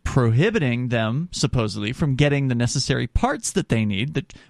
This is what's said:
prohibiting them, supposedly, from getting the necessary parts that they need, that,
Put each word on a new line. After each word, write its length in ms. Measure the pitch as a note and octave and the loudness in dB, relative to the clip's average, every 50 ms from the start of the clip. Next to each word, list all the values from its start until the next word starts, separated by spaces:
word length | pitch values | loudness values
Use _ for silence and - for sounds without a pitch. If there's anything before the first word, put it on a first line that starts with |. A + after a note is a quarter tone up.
| - | -8
prohibiting 840 | - - C3+ B2 A2+ A2+ A#2+ E3+ A3+ G#3+ A#3 D#3 B2+ A#2 A#2+ B2 B2 | -2 0 2 2 4 4 4 4 2 2 2 0 0 0 0 -2 -2
them, 400 | B2 A#2 A2 A2 A#2 C#3+ E3+ F3 | 0 0 0 0 -2 -2 -4 -6
supposedly, 600 | - - - B2 - B2+ A2+ G#2 F2+ G#2 G#2 G#2 B2+ | -6 -2 -2 0 0 0 0 0 -2 -4 -4 -4 -2
from 220 | - F3 D3 C3 | -2 0 0 2
getting 340 | A#2+ D3 D3 C#3+ C#3+ C#3 C3 | 2 2 2 2 2 0 0
the 60 | B2 | 0
necessary 520 | A#2 A#2+ A2+ - C#3 A#2+ - C3 B2 B2 A#2+ | 0 0 0 0 -2 -2 0 -2 -2 -2 -2
parts 440 | - - - B3 D#4+ C4+ - - - | -2 0 0 0 -2 -2 -6 -4 -4
that 160 | G3 - - | -4 -2 0
they 160 | - A2+ A2 | 0 0 0
need, 280 | G#2 G2+ F#2+ A#2 D3 D#3 | 0 0 -2 -4 -4 -4
that, 180 | D3 - - - - - _ | -6 -6 -8 -14 -20 -16 _